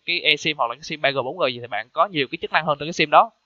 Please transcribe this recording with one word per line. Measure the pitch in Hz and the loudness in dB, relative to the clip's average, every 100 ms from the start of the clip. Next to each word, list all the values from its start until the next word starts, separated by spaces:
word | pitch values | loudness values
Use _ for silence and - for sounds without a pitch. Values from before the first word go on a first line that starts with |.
cái | - 175 | -6 0
eSIM | 156 147 160 147 | 2 2 0 -2
hoặc | 117 | -4
là | |
cái | 131 | -6
sim | 160 151 | -12 -4
ba | 143 | -2
G, | |
bốn | 135 123 180 | -2 -4 -2
G | 135 | -4
gì | 120 | -4
thì | 120 | -8
bạn | 104 117 | -10 -4
có | 156 202 | -2 0
nhiều | 156 127 | -2 -4
cái | 165 | -6
chức | 208 | -2
năng | 175 160 | -2 0
hơn | 143 | -4
từ | 151 | -4
cái | |
sim | 170 151 | -2 4
đó, | 160 226 _ | 6 6 _